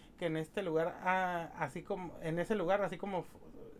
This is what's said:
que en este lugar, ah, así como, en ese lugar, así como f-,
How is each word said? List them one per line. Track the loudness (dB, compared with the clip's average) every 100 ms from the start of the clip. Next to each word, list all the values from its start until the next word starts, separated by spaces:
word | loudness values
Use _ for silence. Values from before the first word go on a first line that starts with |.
| -20 -4
que |
en | 0 0
este | 0 -2
lugar, | 2 2 2 0
ah, | 2 4 4 0 -4 -2
así | -4 -4
como, | -4 -4 -4 -6
en | -2 0
ese | 2
lugar, | 2 4 4
así | 2 0
como | -2 -2
f-, | -4 -12 -18 -16 -16 -16